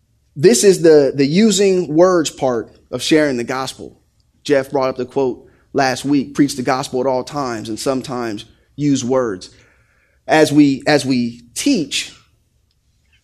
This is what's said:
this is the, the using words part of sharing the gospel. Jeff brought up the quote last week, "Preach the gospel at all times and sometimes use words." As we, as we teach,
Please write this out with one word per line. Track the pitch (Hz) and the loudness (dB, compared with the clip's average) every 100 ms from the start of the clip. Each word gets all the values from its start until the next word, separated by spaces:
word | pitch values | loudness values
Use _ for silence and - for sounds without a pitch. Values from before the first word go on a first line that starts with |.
| _ _ _ | _ _ _
this | 147 175 240 | 0 2 6
is | 202 170 | 4 4
the, | 165 151 135 | 6 6 4
the | 139 139 | 0 0
using | 170 220 190 196 185 151 | 2 2 2 2 0 0
words | 151 185 180 143 | 2 4 2 -2
part | - 135 117 - _ _ | -4 -4 -4 -8 _ _
of | 127 | -8
sharing | - 156 147 123 | 0 2 2 -2
the | |
gospel. | 120 131 131 - 82 - _ _ _ _ | -6 -8 -8 -12 -18 -20 _ _ _ _
Jeff | - 139 131 | -2 -2 0
brought | 139 131 | -2 -2
up | 123 | -4
the | 123 | -6
quote | 143 131 110 - _ _ | -4 -4 -6 -14 _ _
last | 135 131 123 | -2 -2 -2
week, | 139 143 127 | -2 -2 -2
"Preach | - 143 - | -2 -2 -2
the | |
gospel | 127 131 135 127 | -4 -4 -4 -4
at | 131 | -2
all | 127 | -4
times | 120 147 131 117 110 | -6 -8 -8 -8 -10
and | 110 | -8
sometimes | 139 131 120 123 117 107 - _ _ - | -4 -6 -6 -8 -8 -10 -14 _ _ -6
use | 147 131 | -2 -2
words." | 120 131 117 95 - _ _ _ _ _ _ _ - | 0 -2 -2 -6 -14 _ _ _ _ _ _ _ 0
As | 151 147 | 2 4
we, | 143 143 135 - | 4 4 2 0
as | 147 131 | 0 0
we | 127 120 117 - | -2 -2 -8 -14
teach, | - 285 240 139 - - - _ _ _ _ _ _ _ _ _ _ | -6 -2 -2 -2 -8 -10 -16 _ _ _ _ _ _ _ _ _ _